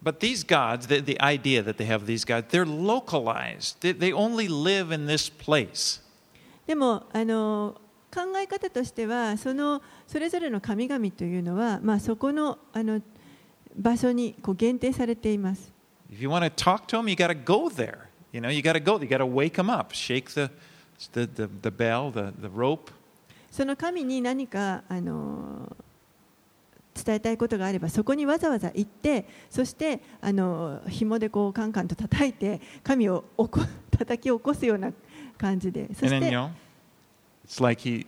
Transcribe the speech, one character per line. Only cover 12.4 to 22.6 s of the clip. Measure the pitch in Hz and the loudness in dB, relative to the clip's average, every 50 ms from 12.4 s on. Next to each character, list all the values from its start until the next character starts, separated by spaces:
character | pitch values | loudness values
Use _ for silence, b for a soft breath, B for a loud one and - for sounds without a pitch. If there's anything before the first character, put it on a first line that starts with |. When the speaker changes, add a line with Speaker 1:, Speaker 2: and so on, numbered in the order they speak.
| 302 285 - - - - - | 0 -2 -2 -6 -12 -8 -4
Speaker 2:
あ | 220 | -2
の、 | 220 220 214 214 214 - B B B B B B B B B B B - - | -2 0 0 -2 -4 -8 B B B B B B B B B B B -16 -8
場 | - 196 233 240 | 0 2 2 2
所 | 233 254 247 240 | 4 2 2 2
に | 240 240 - - - | 2 -2 -2 -6 -6
こ | - 208 185 | -4 -4 0
う | |
限 | - 226 240 254 233 | 2 2 2 2 2
定 | 240 262 254 | 0 0 0
さ | - 247 | 0 0
れ | 233 226 | -2 -2
て | 226 - 214 | -2 0 0
い | 208 | 0
ま | 202 196 190 190 | 2 0 -2 -2
す。 | 190 - - - _ _ _ _ _ _ - | -4 -8 -20 -20 _ _ _ _ _ _ -18
Speaker 1:
If | 101 107 | -10 -6
you | 131 139 | -2 0
wanna | 160 175 170 151 | 2 2 2 0
talk | - - - 175 190 214 - | 0 2 2 2 2 2 0
to | - 220 226 | -2 -2 0
him, | 233 208 | 0 0
you | 180 | 2
gotta | - 175 170 170 | 4 4 4 2
go | 143 120 151 190 247 339 330 | 0 2 4 4 4 4 0
there. | 202 135 110 - - - - - _ _ - - | -2 -2 -4 -4 -6 -12 -16 -20 _ _ -20 -12
You | - 117 | -10 -6
know, | 117 127 | -4 -2
you | 151 147 | -2 2
gotta | 131 160 160 160 | 2 4 2 4
go. | 147 185 196 185 | 4 2 2 2
You | 139 | 2
gotta | 107 131 131 131 | 0 2 2 2
wake | 127 123 139 147 165 - | 2 2 2 2 2 2
him | 185 185 214 | 0 0 0
up. | 233 151 101 - - | 0 -2 -2 -4 -6
Shake | - - - 123 135 - - | -8 -4 -2 -2 -2 -2 -2
the, | - 147 143 135 - B B B B B B B B - - - - | -2 -2 -2 -2 -4 B B B B B B B B -20 -18 -8 -4
the, | 120 120 | -4 -4
the, | 113 - - 107 101 101 95 | -4 -4 -6 -6 -6 -6 -6
the | - 110 | -6 -6
bell, | 98 - 117 113 113 123 143 139 | -2 0 2 2 2 0 -2 -2
the, | 113 110 101 98 - - | -4 -4 -6 -6 -8 -10
the | 101 95 | -12 -8
rope. | 95 113 | -2 2